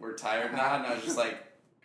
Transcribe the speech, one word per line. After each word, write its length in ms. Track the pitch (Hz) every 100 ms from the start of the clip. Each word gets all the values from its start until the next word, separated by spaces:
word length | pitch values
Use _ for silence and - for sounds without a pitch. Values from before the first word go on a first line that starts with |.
"We're 160 | 113 110
tired" 340 | 113 110 117
nod, 240 | 127 135 139
and 60 | 127
I 80 | 117
was 80 |
just 140 | 110 120
like, 200 | 113 - - - _ _